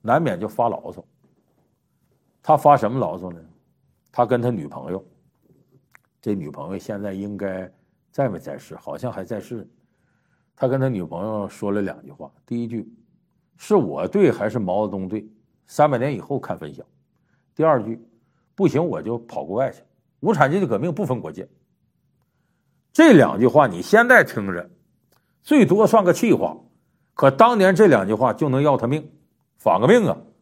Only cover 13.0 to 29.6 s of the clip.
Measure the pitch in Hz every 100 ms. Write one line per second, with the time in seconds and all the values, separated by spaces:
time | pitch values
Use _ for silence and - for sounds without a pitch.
13 | _ _ _ _ _ _ - 208 101 71
14 | 92 202 170 - 107 120 95 95 107 98
15 | 92 107 107 _ _ _ _ - 147 123
16 | 139 117 - 135 - 85 76 67 - _
17 | _ _ _ _ _ - 160 135 107 117
18 | _ _ _ _ _ - - 143 170 85
19 | 92 117 113 - 71 104 131 - _ _
20 | _ _ 175 190 139 185 170 101 151 135
21 | 196 123 80 80 - _ _ _ _ _
22 | _ _ _ _ _ _ _ _ _ -
23 | 320 185 95 73 120 135 131 87 - 214
24 | 240 240 151 - 98 87 - _ _ _
25 | _ _ _ _ - 294 175 196 214 220
26 | 180 160 233 147 85 76 _ _ _ _
27 | _ - 135 135 226 233 190 185 214 120
28 | 95 107 127 107 147 131 147 131 120 151
29 | - _ _ _ _ _